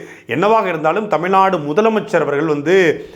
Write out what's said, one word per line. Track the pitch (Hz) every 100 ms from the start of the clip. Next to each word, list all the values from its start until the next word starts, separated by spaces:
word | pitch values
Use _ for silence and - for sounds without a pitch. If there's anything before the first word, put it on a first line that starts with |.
| - - -
என்னவாக | 120 196 226 196
இருந்தாலும் | 160 156 180 208
தமிழ்நாடு | 156 180 190 190 180
முதலமைச்சர் | 143 151 220 220 - 170
அவர்கள் | 143 143 160 147
வந்து | 143 190 170 113 -